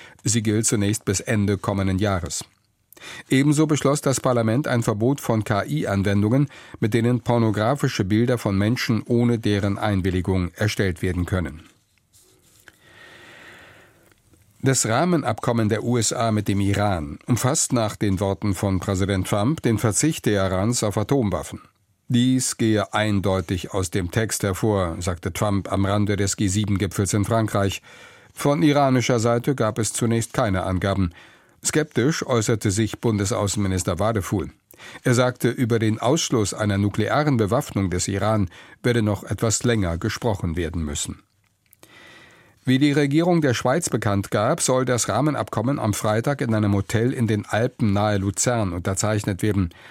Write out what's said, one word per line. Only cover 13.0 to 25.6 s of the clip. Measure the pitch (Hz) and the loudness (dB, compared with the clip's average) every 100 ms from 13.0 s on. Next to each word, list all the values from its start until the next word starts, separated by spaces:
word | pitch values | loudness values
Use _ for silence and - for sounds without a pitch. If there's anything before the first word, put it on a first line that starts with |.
| - - - - - - - - - _ _ _ _ _ _ _ | -20 -20 -20 -20 -20 -20 -20 -20 -20 _ _ _ _ _ _ _
Das | 131 131 110 | 0 0 2
Rahmenabkommen | 117 180 170 120 107 - 117 104 | 2 2 2 0 -2 0 2 2
der | 107 | 0
U | 117 120 | 0 0
S | 110 | 0
A | - 113 | 0 0
mit | 104 101 | 0 0
dem | 98 | 0
Iran | 101 98 104 90 73 - - | 2 2 0 0 -4 -10 -2
umfasst | 120 127 156 - | 0 2 0 0
nach | 123 107 - | 0 0 -2
den | 107 95 | -2 0
Worten | 98 98 107 92 | 0 0 -2 -2
von | 101 95 | 0 0
Präsident | - 95 95 98 92 | -2 0 0 0 0
Trump | 104 110 160 | 0 0 0
den | 127 107 | 0 2
Verzicht | 113 95 151 160 | 0 0 0 0
Teherans | 123 101 95 92 107 120 | 0 0 0 0 0 0
auf | 107 107 | 0 -2
Atomwaffen. | 104 143 107 82 69 - - _ _ _ _ | 0 0 0 -2 -6 -12 -16 _ _ _ _
„Dies | 123 127 131 127 - | 2 4 2 -2 -2
gehe | 117 107 101 | 0 0 0
eindeutig | 107 107 101 98 95 87 92 - | 0 0 0 0 0 0 -4 -4
aus | 101 90 | -4 -4
dem | 101 90 | -4 -2
Text | - 110 - | -2 -2 -2
hervor“, | 101 92 113 98 90 82 | -2 0 0 0 -2 -4
sagte | 87 90 95 | -6 -4 -6
Trump | - 107 98 | -2 -2 -2